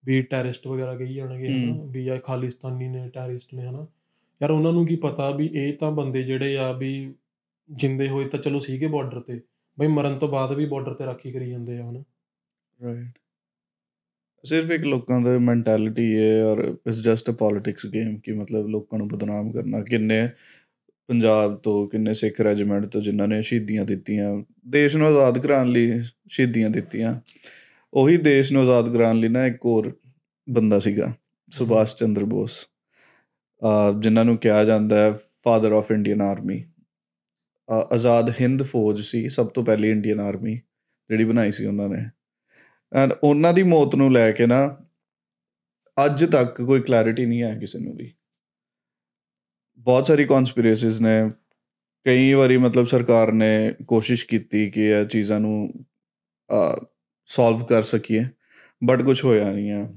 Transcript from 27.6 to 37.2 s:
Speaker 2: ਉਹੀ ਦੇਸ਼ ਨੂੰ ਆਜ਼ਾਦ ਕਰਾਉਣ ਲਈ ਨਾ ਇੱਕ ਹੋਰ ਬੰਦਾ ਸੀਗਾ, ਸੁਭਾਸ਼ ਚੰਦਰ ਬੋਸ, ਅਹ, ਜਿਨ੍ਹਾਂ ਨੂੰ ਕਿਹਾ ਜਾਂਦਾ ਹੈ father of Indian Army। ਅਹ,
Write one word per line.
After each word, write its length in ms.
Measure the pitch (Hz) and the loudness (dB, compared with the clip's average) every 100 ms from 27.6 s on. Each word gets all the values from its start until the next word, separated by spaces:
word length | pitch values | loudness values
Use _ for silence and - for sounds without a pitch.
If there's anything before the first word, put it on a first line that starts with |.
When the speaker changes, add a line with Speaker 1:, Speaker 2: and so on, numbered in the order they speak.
| _ _ _ | _ _ _
Speaker 2:
ਉਹੀ 220 | 135 135 175 | 2 4 4
ਦੇਸ਼ 360 | 151 139 135 | 4 2 2
ਨੂੰ 100 | 139 | 2
ਆਜ਼ਾਦ 300 | 127 123 117 | 4 4 2
ਕਰਾਉਣ 240 | 117 113 113 | 2 2 2
ਲਈ 120 | 113 | 2
ਨਾ 180 | 123 131 | 0 -2
ਇੱਕ 180 | 120 | -2
ਹੋਰ 320 | 120 113 110 - _ _ _ _ - | 0 0 -2 -8 _ _ _ _ -4
ਬੰਦਾ 280 | 120 110 104 | 0 2 2
ਸੀਗਾ, 340 | 104 101 - 117 _ _ _ | 2 0 -4 -6 _ _ _
ਸੁਭਾਸ਼ 460 | - 120 110 110 - | -6 2 2 2 0
ਚੰਦਰ 280 | 117 104 | -2 0
ਬੋਸ, 440 | 104 101 107 - - _ _ _ _ _ _ _ _ _ | -2 -2 -4 -8 -14 _ _ _ _ _ _ _ _ _
ਅਹ, 380 | 110 104 104 104 | 0 2 2 2
ਜਿਨ੍ਹਾਂ 240 | 110 113 | 2 4
ਨੂੰ 120 | 117 117 | 4 4
ਕਿਹਾ 280 | 117 107 | 4 4
ਜਾਂਦਾ 380 | 107 110 107 107 | 4 2 2 4
ਹੈ 80 | 107 | 4
father 600 | 107 _ _ - 113 107 | 0 _ _ 0 2 4
of 240 | 107 107 110 | 2 2 -2
Indian 400 | 104 104 98 98 | 0 0 -2 -2
Army। 240 | 104 110 | -6 -8
ਅਹ, 1300 | - _ _ _ _ _ | -10 _ _ _ _ _